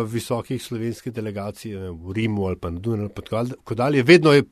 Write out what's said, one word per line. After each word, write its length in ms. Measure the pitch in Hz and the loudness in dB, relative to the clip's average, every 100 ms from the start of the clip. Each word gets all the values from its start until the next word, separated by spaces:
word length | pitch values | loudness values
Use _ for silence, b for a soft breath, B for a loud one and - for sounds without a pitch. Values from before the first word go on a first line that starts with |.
visokih 520 | 113 117 - 120 - 123 | 0 -4 -4 -4 -4 -8
slovenskih 540 | - 117 117 110 127 | -6 -6 -6 -6 -8
delegacij, 600 | 113 107 101 101 - 113 | -8 -8 -6 -8 -10 -12
ne 80 | 95 | -10
vem, 160 | 92 82 | -10 -10
v 140 | 90 | -8
Rimu 340 | 101 110 104 95 | -4 -2 0 -2
ali 100 | 90 | -2
pa 140 | 87 | -6
na 80 | 87 | -6
Dunaju 240 | 113 107 | -4 -2
ali 80 | 101 | -4
pa 100 | - | -8
tako 160 | - 110 | -6 -4
dal-, 140 | 123 | -4
tako 240 | - - | -8 -8
dalje, 280 | 113 135 143 | -2 2 2
vedno 300 | 120 175 156 | 8 8 8
je 100 | 143 135 | 6 4